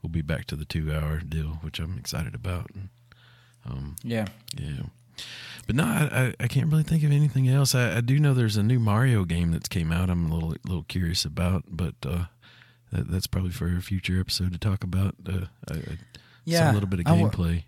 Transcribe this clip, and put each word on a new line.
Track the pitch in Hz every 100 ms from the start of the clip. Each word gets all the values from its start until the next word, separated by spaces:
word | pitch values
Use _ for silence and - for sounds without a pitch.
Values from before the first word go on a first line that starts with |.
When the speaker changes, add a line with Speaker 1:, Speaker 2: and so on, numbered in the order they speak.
Speaker 1:
we'll | 90
be | 82
back | 76 73 -
to | 76
the | 76
two-hour | 85 78 76 76 78
deal, | 76 80 78 80
which | 78 -
I'm | 82 92
excited | - - 147
about. | 95 92 90 -
And, | 98 95 _ _ - _ - _ _
um, | 60 65 71 78
Speaker 2:
Yeah. | 120 113 101 - - -
Speaker 1:
yeah. | - 69 - _ _ - - - - - -
But | 120
no, |
I, | 196 196 151
I, | - 127 -
I | 117
can't | 135 160
really | 156
think | 151 165
of | 151
anything | 143 151 131 131
else. | 135 135
I, | 127 120 92
I |
do | 120 139
know | 151
there's | 127 113 104
a |
new | 101 127
Mario | 110 104 131 113
game | 87 85 85
that's | 82 -
came | 92 80
out. | 85 90
I'm | 87 82
a |
little, | 80 82 - -
little | 90
curious | 78 - 85 85
about, | - 80 87 92 -
but, | 82 87 - -
uh, | 85 87 _ - - - _ _
that, | - -
that's | 90 -
probably | - 92
for | 85 85
a | 87
future | 90 95 - 92
episode | 92 - 92
to | 87
talk | 107 95
about. | 92 90 98 - -
Uh, | 92 90 _ -
I, |
I | 78 - 82 - - _ _
Speaker 2:
Yeah, | - 170 160
Speaker 1:
saw |
a |
little | 104 101
bit | 92
of | 85
Speaker 2:
I |
wa- | 101 104
Speaker 1:
gameplay. | - 85 85